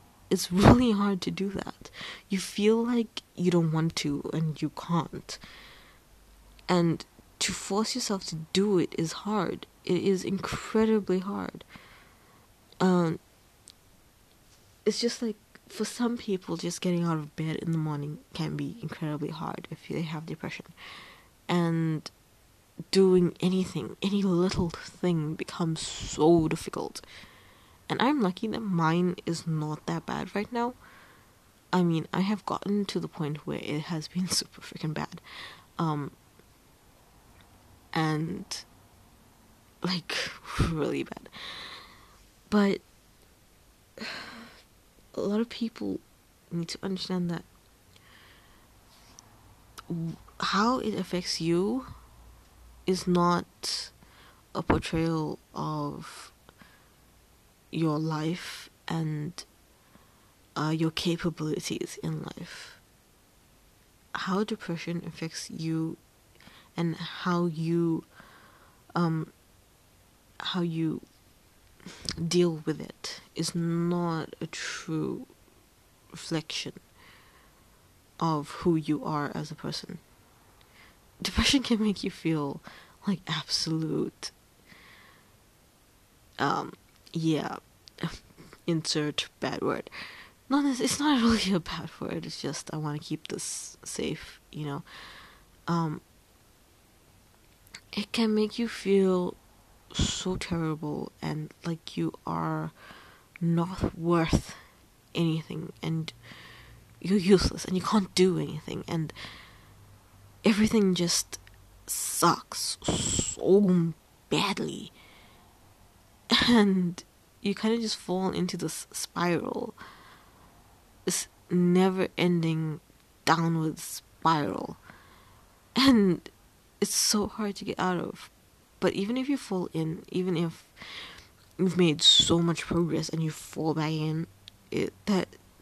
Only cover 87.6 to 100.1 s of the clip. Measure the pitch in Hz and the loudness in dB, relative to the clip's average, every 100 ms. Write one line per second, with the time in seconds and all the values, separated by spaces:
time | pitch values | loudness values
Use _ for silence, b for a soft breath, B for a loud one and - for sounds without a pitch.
87.6 | - _ - - - - - - - - | -14 _ -20 -8 -8 -8 -18 -20 -20 -10
88.6 | - 165 - 156 151 147 - - 131 - | -2 -2 0 -2 -2 -4 -6 -6 -6 -2
89.6 | 131 - - B B B B B - 277 | -2 -2 -6 B B B B B -2 2
90.6 | 285 254 269 - 294 269 226 226 190 190 | 2 0 -2 0 2 4 4 4 2 0
91.6 | - 165 160 - - 170 160 - 139 143 | 0 -8 -10 -8 -8 -6 -8 -8 -6 -6
92.6 | - 156 151 147 - 156 - - - - | -8 -6 -4 -6 -6 -8 -6 -8 -6 -8
93.6 | - - - - - 160 - - - - | -12 -14 -10 -6 -4 -6 -10 -20 -14 -10
94.6 | 147 139 - B B B B B B - | -6 -8 -10 B B B B B B -10
95.6 | - 170 160 151 - - _ _ _ _ | -2 0 0 -4 -12 -20 _ _ _ _
96.6 | _ _ _ _ _ - _ _ _ _ | _ _ _ _ _ -20 _ _ _ _
97.6 | - - - - 202 - 220 214 214 - | -20 -20 -10 -8 -4 0 2 4 2 0
98.6 | 233 - 196 196 190 185 180 - - - | -4 -2 4 6 6 4 0 -6 -18 -20
99.6 | - - - - 180 | -20 -20 -8 -2 -2